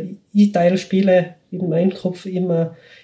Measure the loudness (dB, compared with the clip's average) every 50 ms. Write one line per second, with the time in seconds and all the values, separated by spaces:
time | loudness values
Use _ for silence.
0 | -4 -8 -14 -16 _ _ 2 2 4 4 4 2 2 2 2 0 -2 -2 0 0
1 | 2 4 4 2 2 0 -6 _ _ _ -10 -6 -4 -2 0 0 0 0 0 -2
2 | -4 -6 -6 -8 -10 -8 -6 -4 -2 -2 0 -2 -2 -4 -6 -12 -20 -20 -20 -20